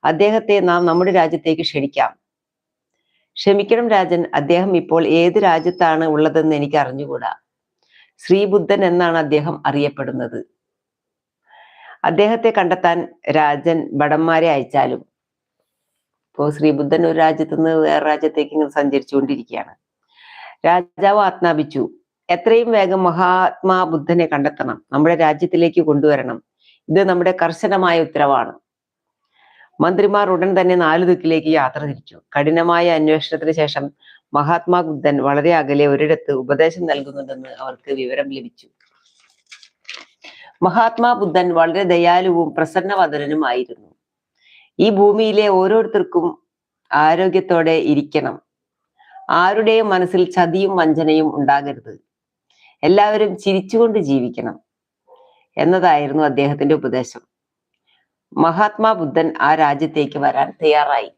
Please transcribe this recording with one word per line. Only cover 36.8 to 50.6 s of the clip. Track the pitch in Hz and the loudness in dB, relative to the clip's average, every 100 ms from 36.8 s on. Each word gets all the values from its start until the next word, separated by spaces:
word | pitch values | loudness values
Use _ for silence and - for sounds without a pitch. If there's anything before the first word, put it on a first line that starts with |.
| 170 | -6
നൽകുന്നുണ്ടെന്ന് | 143 139 139 135 131 131 | -6 -8 -14 -14 -16 -16
അവർക്ക് | 127 131 127 - | -16 -14 -16 -10
വിവരം | 135 123 131 139 | -8 -6 -6 -8
ലഭിച്ചു. | 135 120 _ _ _ _ _ _ _ _ _ _ - _ _ _ - - _ - - - _ | -10 -16 _ _ _ _ _ _ _ _ _ _ -20 _ _ _ -20 -20 _ -20 -20 -20 _
മഹാത്മാ | 180 180 226 233 240 | -2 2 0 0 -2
ബുദ്ധൻ | 240 196 160 175 | 0 0 0 0
വളരെ | 165 165 170 | 2 2 0
ദയാലുവും | 190 175 170 175 185 170 160 | 0 2 4 2 2 0 -2
പ്രസന്നവദനനുമായിരുന്നു. | - 160 190 185 202 170 147 143 151 143 123 127 120 98 _ _ _ _ _ _ _ _ - | -2 -2 -2 -4 0 0 -2 -4 -4 -2 -4 -6 -12 _ _ _ _ _ _ _ _ _ 0
ഈ | 185 | 0
ഭൂമിയിലെ | 190 202 208 220 208 208 | 4 4 4 0 2 2
ഓരോരുത്തർക്കും | 190 190 220 220 214 185 175 170 - _ _ _ _ _ | 2 2 0 0 -2 -2 -2 -2 -6 _ _ _ _ _
ആരോഗ്യത്തോടെ | 143 156 165 190 190 185 175 165 | 0 2 2 2 0 0 0 2
ഇരിക്കണം, | 165 117 147 143 151 139 107 _ _ _ _ _ _ _ - - | 2 2 -2 0 -4 -4 -10 _ _ _ _ _ _ _ -20 -4
ആരുടെയും | 165 180 208 220 226 220 | 0 2 2 2 2 2
മനസ്സിൽ | 185 180 185 180 | 0 0 0 0
ചതിയും | 180 170 175 | 2 0 2